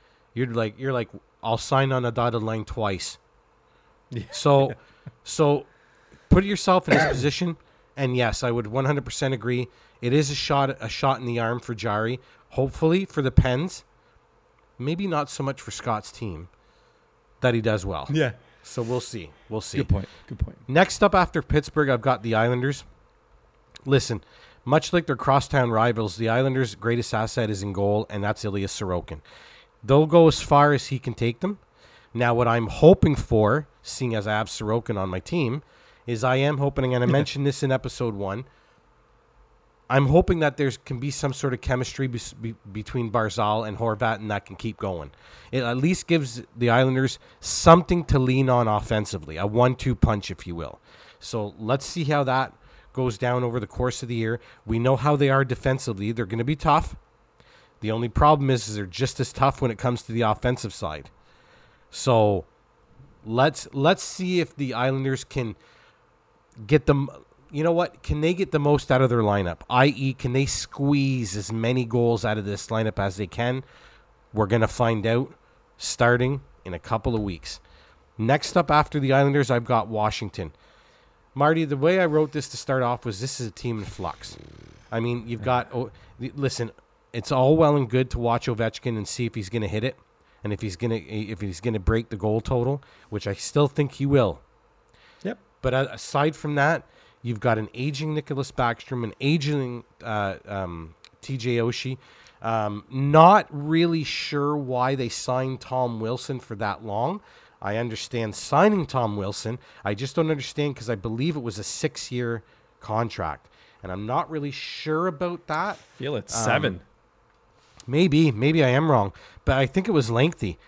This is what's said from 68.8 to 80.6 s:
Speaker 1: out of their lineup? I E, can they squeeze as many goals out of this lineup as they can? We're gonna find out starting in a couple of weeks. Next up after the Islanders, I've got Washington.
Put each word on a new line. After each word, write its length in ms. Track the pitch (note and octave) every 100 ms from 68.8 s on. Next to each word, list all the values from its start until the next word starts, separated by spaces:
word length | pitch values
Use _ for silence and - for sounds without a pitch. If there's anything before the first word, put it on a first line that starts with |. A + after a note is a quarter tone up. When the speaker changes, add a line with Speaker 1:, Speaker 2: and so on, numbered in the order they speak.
| -
Speaker 1:
out 100 | C3
of 60 | C3
their 120 | A#2+
lineup? 360 | G#2+ G2+ F2+ E2 -
I 180 | B2 C#3
E, 260 | A#2 C3+
can 180 | C3 B2+
they 140 | B2+ C#3
squeeze 880 | - - - C#3 C#3+ C3+ C3 G#2+ G2+
as 160 | G2
many 320 | A2+ A2+ B2+
goals 400 | A#2 A#2+ A#2 A#2
out 140 | A#2 A2
of 60 |
this 240 | G2+ G2+ -
lineup 300 | A2 A2 G#2
as 180 | G2 F#2
they 100 | F#2+
can? 380 | - A#2+ B2+ C3 - - - _ _ _
We're 140 | G#2+ G#2
gonna 220 | A#2 A2+
find 380 | - A#2 A2+ G#2+
out 260 | A#2 C#3 - _ _ _ _
starting 640 | - - A#2+ A#2+ B2+ C#3 - _
in 100 | F#2+
a 40 | E2+
couple 360 | - A2+ C3
of 80 | A2+
weeks. 380 | G2+ E2 - - _ - _ _ _ -
Next 380 | A2 D3 - F#3
up 140 | D#3+
after 300 | D3 D3 D3+
the 120 | C3
Islanders, 380 | C3+ C#3 C#3+ B2
I've 140 | B2
got 240 | A#2 A#2+ G#2
Washington. 640 | G#2+ G#2+ - G#2 - E2 -